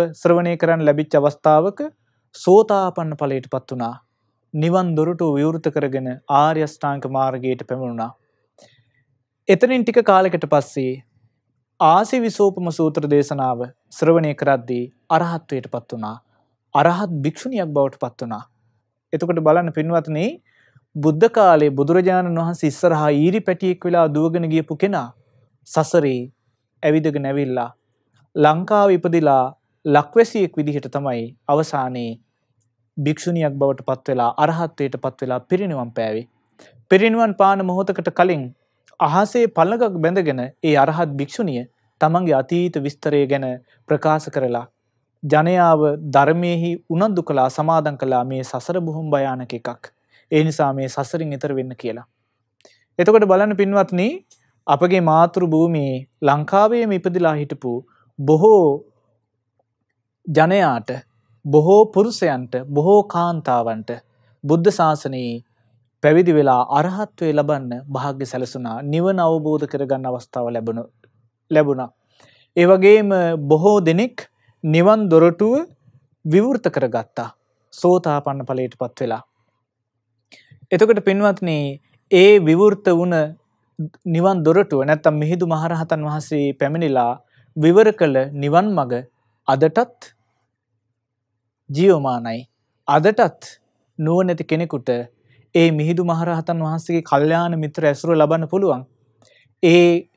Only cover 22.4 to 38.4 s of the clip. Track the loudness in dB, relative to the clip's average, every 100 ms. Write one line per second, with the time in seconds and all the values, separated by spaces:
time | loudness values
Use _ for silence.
22.4 | -4 -4 -4 0 0 2 2 2 2 0
23.4 | -2 -2 -4 -4 0 2 2 2 -2 -2
24.4 | -2 -2 -4 -4 -2 -4 -8 -14 _ _
25.4 | _ _ -4 -2 0 2 0 -2 -8 _
26.4 | _ _ _ _ 0 0 0 -4 -4 -4
27.4 | -4 -4 -8 -12 _ _ _ _ _ 0
28.4 | 2 2 0 2 4 2 0 0 2 2
29.4 | 0 -6 _ _ 0 2 2 2 2 0
30.4 | -2 -2 -6 -6 -6 -6 -6 -6 -8 -10
31.4 | -2 -2 0 -4 -6 -8 -10 -12 _ _
32.4 | _ _ _ _ _ -6 -4 -4 -4 -2
33.4 | -2 0 -2 -2 -6 -6 -4 -2 -2 0
34.4 | -2 -2 -6 -6 -6 -6 -8 -8 -6 -6
35.4 | -4 -4 -2 -6 -8 -6 -6 -6 -10 _
36.4 | _ _ _ _ _ 2 2 0 0 2
37.4 | 2 2 -2 -4 -4 -4 -4 0 0 0